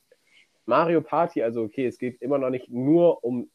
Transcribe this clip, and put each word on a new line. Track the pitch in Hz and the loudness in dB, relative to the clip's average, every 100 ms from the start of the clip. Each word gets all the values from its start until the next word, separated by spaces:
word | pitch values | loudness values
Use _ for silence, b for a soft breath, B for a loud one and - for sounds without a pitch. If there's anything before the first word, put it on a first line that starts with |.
| _ b b b b _ - | _ b b b b _ -2
Mario | 127 170 170 | 2 2 0
Party, | 143 151 170 147 | 0 0 0 -2
also | 117 117 | -2 -2
okay, | 110 - 123 | -6 -4 -4
es | - | -4
geht | 127 123 | -10 -8
immer | 123 143 | -4 -2
noch | 127 | -2
nicht | 127 - | -6 -8
nur | 123 131 165 170 - | -4 2 4 4 2
um | 120 127 - | -2 -6 -8